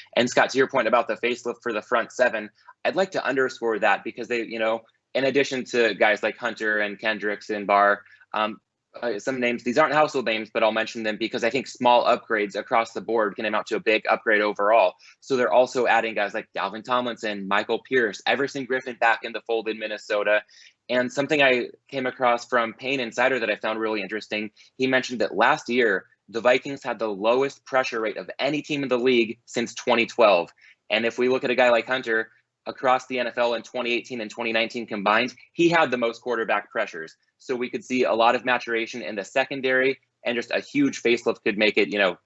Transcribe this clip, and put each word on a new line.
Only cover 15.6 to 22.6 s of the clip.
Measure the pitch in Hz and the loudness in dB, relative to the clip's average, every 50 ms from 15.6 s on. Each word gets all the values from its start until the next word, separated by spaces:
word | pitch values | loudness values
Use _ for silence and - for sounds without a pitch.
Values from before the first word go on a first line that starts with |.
| 127 123 - 135 117 | 4 4 2 0 2
adding | 104 107 117 113 113 107 | 2 2 2 2 0 -2
guys | 104 101 101 104 | -2 -4 -2 -4
like | 110 - _ - | -6 -10 _ -8
Dalvin | 90 90 98 98 110 101 | -6 -6 -6 -6 -8 -6
Tomlinson, | - 123 123 123 123 113 - - 107 104 101 98 95 | -2 -2 0 0 -2 -6 -6 -6 -6 -6 -6 -4 -2
Michael | 101 104 107 - 117 107 - - | 0 0 0 0 -2 -4 -2 0
Pierce, | 131 127 117 104 95 - - | 0 2 2 2 -2 -4 0
Everson | - 117 123 139 135 - 139 131 | 0 0 0 0 -4 -4 -6 -6
Griffin | 110 131 127 - 131 117 107 | -4 -4 -4 -4 -6 -4 0
back | 120 117 110 - - | 2 2 2 2 -2
in | 117 113 | -8 -10
the | 107 - | -8 -4
fold | - 117 113 104 110 | -2 -2 -2 0 -2
in | 107 110 | -6 -4
Minnesota. | 110 107 107 104 - - 110 104 101 101 104 107 - _ _ - - - _ _ _ - | -6 -8 -8 -8 -6 -2 -2 0 2 4 2 2 2 _ _ -20 -20 -20 _ _ _ -2
And | 120 123 123 123 | -2 0 0 -2
something | - 143 139 139 160 147 139 | -2 -4 -2 0 2 4 4
I | 131 127 123 110 - - - _ - | 4 4 2 0 -4 -10 -16 _ -10
came | - 135 127 | -8 -4 -4
across | 127 120 - 131 120 120 120 - | -4 -4 0 0 2 2 0 -2
from | - 131 120 | -2 0 0